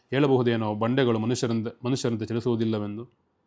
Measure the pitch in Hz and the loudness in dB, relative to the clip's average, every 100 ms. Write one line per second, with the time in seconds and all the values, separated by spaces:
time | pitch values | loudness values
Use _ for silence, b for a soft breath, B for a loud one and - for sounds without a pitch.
0 | _ 127 143 131 120 117 107 107 113 131 | _ 0 4 4 4 2 0 0 0 2
1 | 123 113 110 123 123 113 110 - 123 131 | 2 2 0 -2 0 -2 -4 -6 -4 -2
2 | 123 110 110 117 123 113 113 107 104 104 | -2 -4 -4 -4 0 0 0 -2 -4 -8
3 | 123 _ _ _ | -14 _ _ _